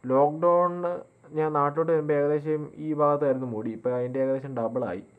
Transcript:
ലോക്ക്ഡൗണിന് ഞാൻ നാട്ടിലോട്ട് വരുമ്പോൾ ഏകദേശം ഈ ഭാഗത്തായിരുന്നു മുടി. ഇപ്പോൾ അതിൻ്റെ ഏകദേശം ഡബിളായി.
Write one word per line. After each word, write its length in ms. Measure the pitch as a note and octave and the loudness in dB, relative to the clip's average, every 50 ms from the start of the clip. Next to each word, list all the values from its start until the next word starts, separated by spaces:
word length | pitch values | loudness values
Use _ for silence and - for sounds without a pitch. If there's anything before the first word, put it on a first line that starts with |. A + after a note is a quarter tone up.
| - B2+ | -2 2
ലോക്ക്ഡൗണിന് 800 | C3 C3+ C#3+ D3 D3+ D#3+ E3+ F3 F3 F3 F3 F3 F3 F3 F3 F3 F3 F3+ - - _ _ _ - D3+ D3+ | 4 4 4 4 2 2 2 4 4 4 4 2 0 -2 -4 -4 -6 -6 -10 -16 _ _ _ -10 -4 -2
ഞാൻ 120 | D#3 D#3 D3+ D3 | -2 0 2 2
നാട്ടിലോട്ട് 340 | C#3+ D3 C#3+ D#3+ D#3+ D#3+ | 0 2 0 0 0 2
വരുമ്പോൾ 240 | E3 D#3 D3+ D3+ D3+ C#3+ | 2 0 2 2 2 2
ഏകദേശം 440 | C#3+ C#3+ D3+ D3+ D3 D#3 D#3 D3+ D3+ - - - D3+ | 2 2 0 0 0 -2 -4 -4 -4 -8 -12 -10 -6
ഈ 20 | D#3 D3+ C#3+ | -6 0 2
ഭാഗത്തായിരുന്നു 460 | D3+ D3 C#3+ C#3+ D3+ C#3 C3 C3 C3 B2 A2+ | 2 2 4 2 2 0 0 0 -2 -6 -6
മുടി. 160 | G#2+ G#2+ A2+ A2 A2 | -6 -6 -6 -8 -4
ഇപ്പോൾ 140 | - B2 B2+ B2 | -4 -2 -2 -2
അതിൻ്റെ 220 | B2 B2+ B2+ C3+ C3 | -4 -4 -2 -2 0
ഏകദേശം 280 | C3 C3+ C3+ C3 C#3 C3+ A#2+ | 0 0 -2 -4 -6 -6 -4
ഡബിളായി. 460 | A#2 A#2 A#2 B2+ A#2+ G#2+ F2 F#2+ - - _ | -4 -2 -2 -2 -4 -4 -6 -8 -10 -16 _